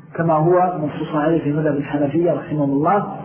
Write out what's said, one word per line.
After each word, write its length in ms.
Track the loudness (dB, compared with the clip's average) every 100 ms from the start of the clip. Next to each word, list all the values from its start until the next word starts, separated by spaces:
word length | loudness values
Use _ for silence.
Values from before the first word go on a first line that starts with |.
| -10 -2
كما 180 | 0
هو 440 | 2 4 4 2 0
منصوص 380 | -4 -6 -6 -2
عليه 280 | 0 0
في 100 | 0
مذهب 220 | 0 0 -2
الحنفية 580 | -2 -2 0 0 0
رحمهم 360 | 0 -2 -2 0
الله 480 | 0 2 0 -2 -8